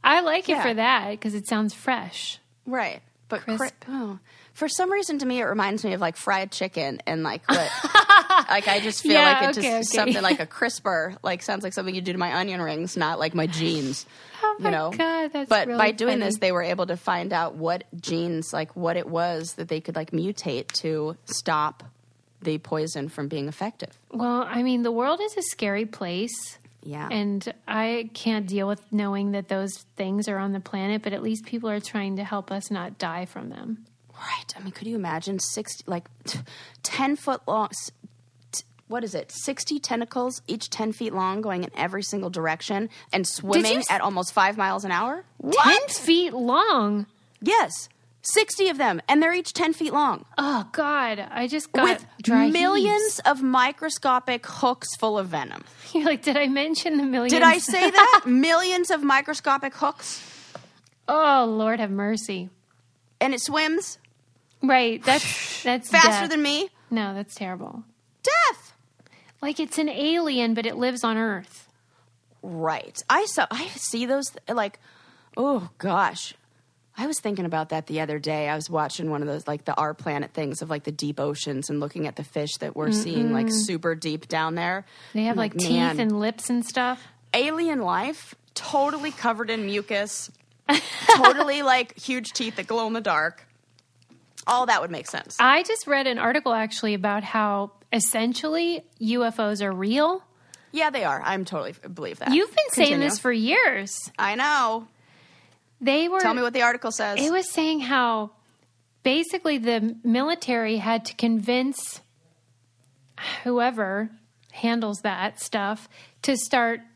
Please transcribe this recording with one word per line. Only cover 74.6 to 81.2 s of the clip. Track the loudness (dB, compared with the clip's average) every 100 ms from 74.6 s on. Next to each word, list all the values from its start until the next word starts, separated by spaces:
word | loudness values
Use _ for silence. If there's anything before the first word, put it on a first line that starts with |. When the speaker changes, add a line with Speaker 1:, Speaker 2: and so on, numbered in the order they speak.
| -4 -6 _ _ -20 _ _ -2
Speaker 2:
oh, | 0 0 -4 _
gosh. | 0 2 2 -2 -12 -14 _ _ _ _ _ -8
I | -4
was | -4
thinking | -4 -4 -2
about | -4 -2
that | -6 -4
the | -4
other | -4 -4
day. | -4 -2 -2
I | -4
was | -4
watching | -2 -2 -4 -4
one | -4
of | -4
those, | -6 -6
like, | -6 -4
the |
Our | -2 -2 -4
Planet | -6 -4 -6
things | -6 -6 -6
of, | -8
like, | -6
the | -6
deep | -6 -6
oceans | -2